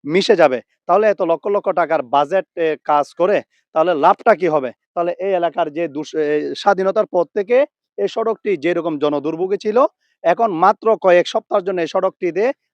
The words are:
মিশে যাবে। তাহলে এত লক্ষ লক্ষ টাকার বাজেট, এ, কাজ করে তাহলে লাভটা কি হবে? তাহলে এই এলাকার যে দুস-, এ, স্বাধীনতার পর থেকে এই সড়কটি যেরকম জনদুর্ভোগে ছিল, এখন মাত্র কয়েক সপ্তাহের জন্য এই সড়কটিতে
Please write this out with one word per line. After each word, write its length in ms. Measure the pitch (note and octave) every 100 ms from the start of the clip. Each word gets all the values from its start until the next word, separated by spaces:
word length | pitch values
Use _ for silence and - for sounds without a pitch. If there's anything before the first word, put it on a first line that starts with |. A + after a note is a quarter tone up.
মিশে 320 | C#3 E3+ G3 G3
যাবে। 240 | D#3 B2+ - _ -
তাহলে 220 | F3+ G#3+
এত 140 | G3+
লক্ষ 240 | F3 E3 -
লক্ষ 240 | G3+ G3
টাকার 320 | E3+ D#3+ D#3
বাজেট, 440 | B2+ C#3+ C#3+ F#3+ - -
এ, 200 | D#3+ D3+
কাজ 300 | - D3 C#3
করে 280 | - F3+ F#3 - _ _
তাহলে 220 | D#3 E3
লাভটা 400 | D#3+ D#3+ G#3 -
কি 140 | F#3 F3
হবে? 240 | D3+ B2+ - _
তাহলে 200 | - F3 F3
এই 140 | F#3+
এলাকার 400 | F#3 E3+ D#3+ D#3+
যে 160 | D3 E3+
দুস-, 300 | C#3 D3+ D#3
এ, 360 | D3 D3+ C#3+
স্বাধীনতার 520 | C#3 - F#3+ F#3+ G#3+ G3+
পর 180 | F3+ E3+
থেকে 320 | G3+ G3 B3 D4 _ _ -
এই 120 | G3+
সড়কটি 480 | - A3+ A3 A3+ F3
যেরকম 420 | D#3 F3 E3 D3+
জনদুর্ভোগে 580 | D3 C#3+ C#3+ D#3+ F#3 G3
ছিল, 280 | G#3+ G#3+ C#4+ - _ _
এখন 300 | - F3 A3+
মাত্র 440 | E3 F3 F#3+ A3 G#3+
কয়েক 320 | F#3+ F3 -
সপ্তাহের 360 | A3 - G#3+
জন্য 160 | F#3 F#3
এই 60 | E3
সড়কটিতে 640 | F#3+ F#3 - F3+ E3 A3+ - _